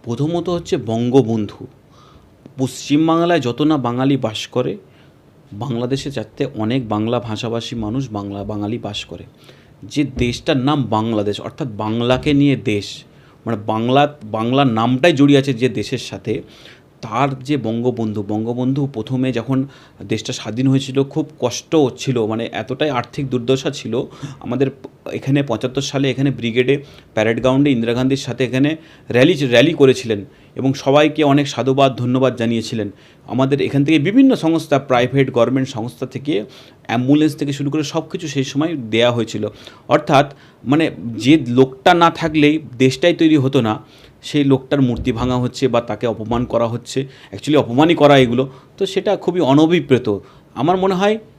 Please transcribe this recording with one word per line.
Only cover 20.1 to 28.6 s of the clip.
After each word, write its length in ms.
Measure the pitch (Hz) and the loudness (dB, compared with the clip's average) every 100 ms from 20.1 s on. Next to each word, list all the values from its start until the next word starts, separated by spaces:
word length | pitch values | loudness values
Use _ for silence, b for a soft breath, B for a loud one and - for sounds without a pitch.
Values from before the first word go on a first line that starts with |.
| 110 - | -6 -4
স্বাধীন 360 | 127 110 110 135 | -8 -8 0 2
হয়েছিল 360 | 135 135 131 | 2 0 -2
খুব 240 | 139 156 147 - | -2 -4 -6 -4
কষ্ট 380 | 123 - - 165 127 - | -4 -4 0 2 2 0
ছিল, 280 | - 120 107 | -2 0 0
মানে, 220 | 113 117 | -2 -4
এতটাই 380 | 95 107 127 151 | -6 -6 -4 -2
আর্থিক 400 | 123 - - 135 | -2 -6 -8 -4
দুর্দশা 400 | 123 120 135 160 | -4 0 0 -2
ছিল। 320 | 139 117 117 - B 143 B | -8 -6 -6 -6 B -14 B
আমাদের 260 | - 123 135 - - _ - | -8 -6 -6 -10 -20 _ -12
এখানে 300 | 117 139 143 | -8 -2 -2
পঁচাত্তর 400 | 139 110 120 - | -2 -4 -4 -6
সালে 280 | 139 135 135 | -6 -4 -2
এখানে 200 | 127 139 | 0 -2
ব্রিগেডে 520 | 113 117 113 127 139 139 B B | -2 -2 0 0 0 -4 B B
প্যারেড 260 | - 107 117 | -2 0 2
গ্রাউন্ডে 300 | 127 131 143 | 2 4 2
ইন্দিরা 220 | 123 113 | 2 0
গান্ধীর 240 | 117 131 135 | 0 0 -2
সাথে 280 | - 113 | -4 -4
এখানে 320 | 123 131 | -2 0